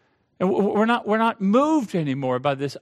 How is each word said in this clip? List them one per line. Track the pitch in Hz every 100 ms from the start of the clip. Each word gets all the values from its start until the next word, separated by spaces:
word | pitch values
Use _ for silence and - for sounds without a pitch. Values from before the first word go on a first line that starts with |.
| _ _ _ -
And | 185
w-, | 214
w-, | 202 208
we're | 220
not, | 240 -
we're | 220
not | 226 220
moved | 190 233 302 320 214
anymore | 185 147 135 131 127
by | 143 135
this | 139 -